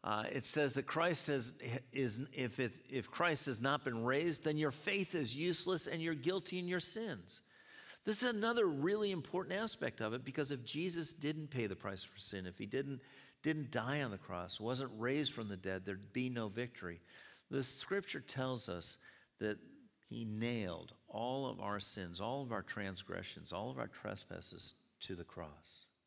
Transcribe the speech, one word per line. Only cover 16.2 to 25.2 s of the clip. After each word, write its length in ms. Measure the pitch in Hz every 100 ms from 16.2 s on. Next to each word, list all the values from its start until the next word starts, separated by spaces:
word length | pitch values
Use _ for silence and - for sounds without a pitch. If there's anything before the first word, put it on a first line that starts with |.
| 127
no 200 | 120 110
victory. 500 | 104 123 - 90 82 - - - - _
The 120 | 131
scripture 560 | 127 - - 196 190 151
tells 500 | 120 135 131 127 104
us 300 | 87 - - - - - _
that 180 | 107 104 - - - _ _
he 160 | 117
nailed 680 | 113 107 117 120 95 82 85 - -
all 400 | 107 120 131 135
of 120 | 101
our 200 | 101 101
sins, 400 | - - 87 85
all 240 | 107 135
of 80 | 131
our 100 | 110
transgressions, 880 | 90 - 98 90 - 92 92 - -
all 200 | 87 113
of 80 | 131
our 80 | 113
trespasses 880 | - 107 98 - 92 - 87 - - _ _
to 140 | -
the 80 | 90